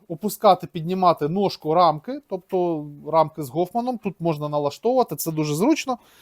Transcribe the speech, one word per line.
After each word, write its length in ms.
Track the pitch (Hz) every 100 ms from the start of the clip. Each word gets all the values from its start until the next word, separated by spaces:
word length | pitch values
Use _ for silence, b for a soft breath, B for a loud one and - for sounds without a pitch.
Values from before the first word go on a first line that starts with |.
| -
опускати, 580 | 165 208 - 214 180 165
піднімати 600 | 175 160 190 180 160 151
ножку 460 | 185 190 - 151
рамки, 460 | 165 175 151 - 285 -
тобто 580 | 185 - 185 175 160 147 143 143
рамки 360 | 160 156 -
з 80 | 139
Гофманом, 480 | 143 175 233 247 240
тут 160 | 202 -
можна 300 | 165 147 151
налаштовувати, 680 | 147 143 - 226 254 233 156
це 160 | -
дуже 220 | 156 151
зручно. 440 | 147 240 311 - 240 b b